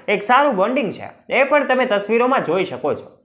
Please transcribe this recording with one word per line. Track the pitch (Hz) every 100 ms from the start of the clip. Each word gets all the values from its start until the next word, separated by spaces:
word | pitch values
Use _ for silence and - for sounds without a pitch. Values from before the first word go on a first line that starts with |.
| -
એક | 190
સારું | 202 254 294 196
બોન્ડિંગ | 208 262 202
છે, | 117 101 - -
એ | 220
પણ | 269 294 254
તમે | 254 254
તસવીરોમાં | 202 202 233 247 262
જોઈ | 156 185 -
શકો | 123 147
છો. | 110 - _